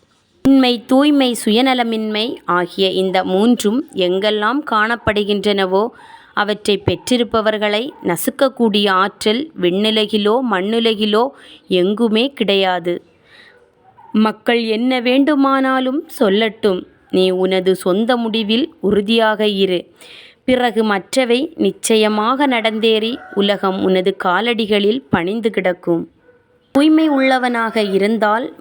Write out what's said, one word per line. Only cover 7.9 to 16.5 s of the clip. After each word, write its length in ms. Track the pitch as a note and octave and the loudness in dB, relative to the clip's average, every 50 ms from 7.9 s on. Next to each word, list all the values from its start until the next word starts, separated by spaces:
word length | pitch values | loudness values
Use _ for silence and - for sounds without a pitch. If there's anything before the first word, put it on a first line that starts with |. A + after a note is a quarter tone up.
| - - - | -10 -8 -6
நசுக்கக்கூடிய 840 | F#3+ E3+ - - C4 - - C#4 C4+ - - A#3 A3 G3+ G#3 G3+ G3+ | -4 -4 -4 -4 -6 -2 0 -2 -2 0 0 0 0 2 2 2 2
ஆற்றல் 600 | F#3+ F#3 G3 G3+ - - - A3 G#3+ B3 D#4 - - F#3+ | 2 2 0 -2 -4 -4 -2 -2 -2 -2 -4 -8 -6 -4
விண்ணுலகிலோ 800 | F3+ F3 F3+ G3 G#3+ A3 A3 A3 G#3+ G#3 A3 G#3 G3+ G#3 A3 C4 C4 A#3 | -2 0 0 0 0 0 0 0 -2 0 -2 -2 0 0 0 0 0 -2
மண்ணுலகிலோ 760 | G3+ F3+ F#3 G#3 A3+ A3+ A3+ A3+ A3+ G3 G#3+ G#3+ G#3 A3 B3 C#4 - - - - - - _ - | -2 -2 -2 -2 -2 0 0 0 0 0 0 0 0 0 0 -2 -4 -10 -20 -20 -20 -18 _ -2
எங்குமே 640 | F#3 F3+ F3 G3 G#3+ A3+ A#3+ A3 G#3+ A3 B3 C#4 - | 0 2 2 2 0 0 0 0 2 0 0 -2 -2
கிடையாது. 720 | - G#3+ G3 G3 G3 F#3+ F#3 F3+ F3+ E3+ F3 F3 - - _ _ _ _ _ - - - - - _ _ _ _ _ _ _ _ - - - | -4 -2 0 0 0 0 0 -2 -2 -4 -6 -6 -6 -8 _ _ _ _ _ -20 -20 -20 -20 -20 _ _ _ _ _ _ _ _ -20 -12 -4
மக்கள் 520 | - G#3+ G#3+ G#3+ G#3 G#3+ - - A#3 A#3 A3+ | 0 0 0 0 0 -2 -2 0 0 0 0
என்ன 360 | A3+ G#3+ A3 B3 B3+ C4 B3 | -2 -2 -2 -2 -2 -2 0
வேண்டுமானாலும் 1120 | A#3 B3 B3+ C#4 C#4 D#4 D4+ C#4 C4+ C4+ C4+ C4+ C4 C4 C4 C4 C4 B3+ C4 D#4+ - - - - | 0 0 2 2 2 2 2 2 2 2 2 0 0 0 0 0 -2 -2 -4 -4 -6 -6 -4 0
சொல்லட்டும், 760 | A#3+ G3 F#3+ G#3 A3+ A3 | 0 2 2 2 0 -2